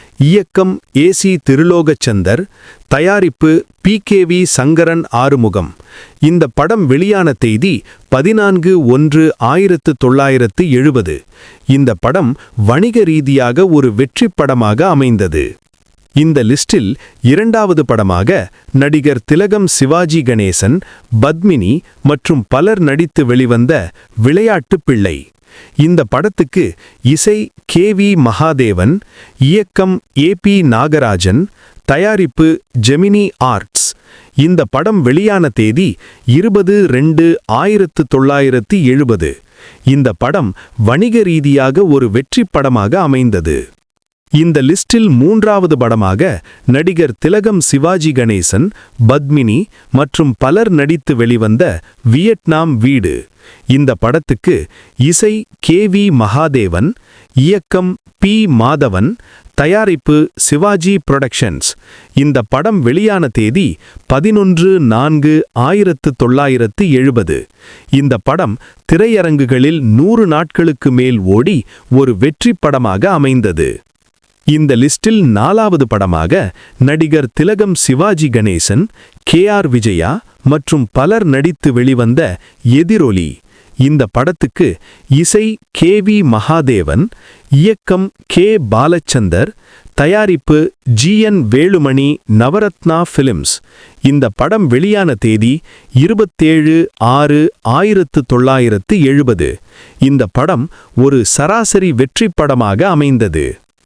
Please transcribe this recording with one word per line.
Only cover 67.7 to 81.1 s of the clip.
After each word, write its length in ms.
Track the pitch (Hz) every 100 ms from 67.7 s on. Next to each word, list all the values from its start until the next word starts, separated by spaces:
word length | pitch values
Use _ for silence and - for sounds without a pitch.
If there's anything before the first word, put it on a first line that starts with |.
| - - 135
இந்த 140 | 143 117 -
படம் 260 | 160 143 107 - _ -
திரையரங்குகளில் 920 | 165 220 214 170 147 127 127 139 165 120 110
நூறு 260 | 180 233 196
நாட்களுக்கு 560 | 151 165 - 165 139 143 123
மேல் 200 | 127 117 92 104
ஓடி 220 | 147 165 - - _ 127
ஒரு 140 | 131 98
வெற்றி 300 | 139 151 240 196
படமாக 380 | 151 135 120 95 185 175
அமைந்தது. 500 | 135 131 104 82 69 50 - _ _ _ _ _ -
இந்த 260 | 151 147 120
லிஸ்டில் 380 | 139 - 220 220 147
நாலாவது 500 | 101 131 214 214 170 123
படமாக 420 | 104 95 82 85 82 90 - - - 131
நடிகர் 420 | 156 160 156 131 -
திலகம் 360 | 165 208 202 170
சிவாஜி 460 | - 131 202 170 156 117
கணேசன், 460 | 107 85 - 104 208 - - _ -
கே 140 | 165 202 202
ஆர் 120 | 165
விஜயா 360 | 120 110 87 85 190 - _ 131
மற்றும் 340 | 151 - 156 113 127
பலர் 300 | 147